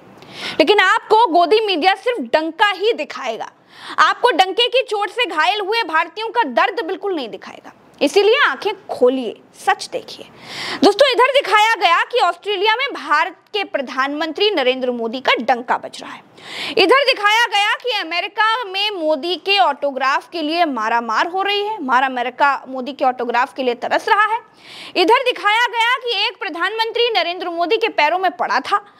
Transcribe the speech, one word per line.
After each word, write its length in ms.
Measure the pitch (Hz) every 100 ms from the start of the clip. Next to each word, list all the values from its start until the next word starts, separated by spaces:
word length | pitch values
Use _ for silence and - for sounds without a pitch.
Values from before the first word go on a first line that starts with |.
| - - - - - -
लेकिन 220 | 311 415
आपको 440 | 381 453 - 427 466
गोदी 320 | 320 349 427
मीडिया 340 | 440 359 359
सिर्फ 260 | 392 466 480 233
डंका 380 | 302 320 320 427
ही 220 | 381 415
दिखाएगा, 580 | 294 294 - 262 220 - _ _ - - 311
आपको 320 | 311 392 494
डंके 380 | 359 381 370 480
की 140 | 494
चोट 280 | 427 415 415
से 160 | 415 466
घायल 340 | 302 320 415
हुए 220 | 381 466
भारतीयों 440 | 381 320 339 370 453
का 140 | 440
दर्द 420 | 370 240 381 370 339
बिल्कुल 280 | 381 403
नहीं 140 | 349 240
दिखाएगा। 440 | 170 - - - - - -
इसीलिए 380 | 240 392 403 523
आंखें 320 | 494 269 403 427 -
खोलिए, 460 | - 247 262 233 - - -
सच 320 | - - -
देखिए। 340 | - - - - - - - - -
दोस्तों, 260 | - 403 554
इधर 220 | 453 508
दिखाया 420 | 539 - 440 427
गया 280 | 453 392 349
कि 160 | 453 480
ऑस्ट्रेलिया 540 | 381 339 392 403 415 453
में 160 | 539
भारत 420 | 349 277 302 339 359 _
के 100 | 415
प्रधानमंत्री 840 | 381 294 262 262 269 294 320 311 415
नरेंद्र 400 | 381 254 262 254
मोदी 300 | 240 226 254
का 140 | 254
डंका 420 | 523 226 240 247 196
बज 220 | - -
रहा 100 | -
है। 120 | - - - - - - -
इधर 260 | 359 523
दिखाया 420 | 494 480 403 427 480
गया 280 | 415 403
कि 180 | 466 494 427
अमेरिका 640 | 339 339 370 427 440 453
में 260 | 427 381 415
मोदी 440 | 392 311 311 339 359
के 220 | - 403
ऑटोग्राफ 720 | 339 269 285 262 262 302 -
के 120 | 349
लिए 220 | 294 330
मारामार 600 | 330 254 214 233 233 220 339
हो 160 | 370
रही 200 | 392 403
है, 200 | 403 427
मार 200 | 262 247
अमेरिका 480 | 269 254 247 247 285 262 -
मोदी 240 | 262 247
के 120 | 269
ऑटोग्राफ 500 | 269 247 240 233 254
के 80 | -
लिए 120 | 262
तरस 340 | 240 226 220 -
रहा 160 | 415
है। 160 | 427 453 - _ - - - -
इधर 280 | 359 494
दिखाया 420 | 494 370 381 427 494
गया 300 | 453 330 523
कि 300 | 494 381 427
एक 120 | 392
प्रधानमंत्री 680 | 392 330 359 440 453 427 480
नरेंद्र 380 | 427 339 359 359
मोदी 280 | 339 339 392
के 120 | 427
पैरों 300 | - 294 349
में 120 | 370
पड़ा 300 | 359 160 220
था। 240 | - 403 403